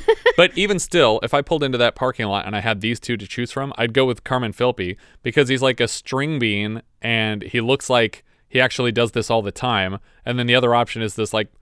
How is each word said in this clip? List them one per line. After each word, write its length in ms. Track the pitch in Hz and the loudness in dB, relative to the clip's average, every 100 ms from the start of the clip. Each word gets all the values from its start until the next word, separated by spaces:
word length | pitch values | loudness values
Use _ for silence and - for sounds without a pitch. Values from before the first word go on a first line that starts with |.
| - 427 480 427 | 0 2 2 4
But 200 | 180 - | 4 2
even 220 | 202 190 | -2 -2
still, 400 | - 175 123 110 | 0 4 4 4
if 100 | - | 0
I 80 | 143 | -2
pulled 220 | 135 160 | 0 -2
into 140 | 139 127 | -2 2
that 160 | 120 - | 0 0
parking 320 | 131 123 107 | -4 -2 -2
lot 180 | 98 92 | -2 -4
and 100 | 104 | -4
I 60 | |
had 180 | 110 104 | -2 -2
these 220 | 113 117 | -2 -4
two 160 | - 117 | -4 -6
to 100 | 98 | -6
choose 240 | - 120 | -8 -6
from, 220 | - 139 - | -6 -8 -4
I'd 160 | 117 | 0
go 120 | 120 131 | 2 2
with 180 | 120 | 0
Carmen 300 | - 127 117 | -2 -2 -2
Philby 420 | - 123 117 90 98 - - | 0 0 0 -6 -8 -16 -10
because 260 | 120 151 131 | -2 2 2
he's, 120 | 131 | 2
like, 200 | 131 123 | 2 2
a 80 | 117 | -2
string 500 | - - 131 147 151 | -2 -6 -4 -2 -2
bean 440 | 117 101 107 110 - _ | 0 0 -4 -6 -12 _
and 400 | 117 113 110 104 | -2 0 0 -4
he 160 | - 123 | -4 -4
looks 300 | 113 135 - | 0 0 2
like 340 | 123 113 - _ _ _ | 2 2 -2 _ _ _
he 140 | 127 | 2
actually 320 | 127 - 120 | 2 2 -2
does 180 | 117 117 | 0 0
this 180 | 117 113 | -2 0
all 120 | 117 | 0
the 100 | 101 | -2
time. 460 | - 127 110 92 98 - _ - | -6 -2 0 -2 -4 -12 _ -6
And 140 | 123 | -4
then 80 | 120 | 2
the 80 | 123 | 4
other 180 | 123 | 4
option 280 | 120 120 117 | 2 2 -2
is 140 | 110 - | -6 -4
this, 180 | 107 | -2
like, 160 | 107 104 _ | -2 -4 _